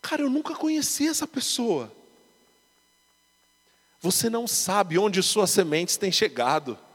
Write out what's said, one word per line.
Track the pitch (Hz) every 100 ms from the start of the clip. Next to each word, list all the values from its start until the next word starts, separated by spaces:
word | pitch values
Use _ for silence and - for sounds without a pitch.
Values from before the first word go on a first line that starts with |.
Cara, | - 302
eu | 285
nunca | 262 302
conheci | 311 311 311 269 - 302
essa | 311 302
pessoa. | - - - 233 160 113 - - _ _ _ _ _ 988 988 988 988 988 1017 988 _ _ _ _ _ _ _
Você | 170 185 233
não | 233 240
sabe | - - 196 190 160
onde | 208 190
suas | 240 214 185
sementes | - 160 151 180 -
têm | 196
chegado. | 175 - 123 120 151 139 107 -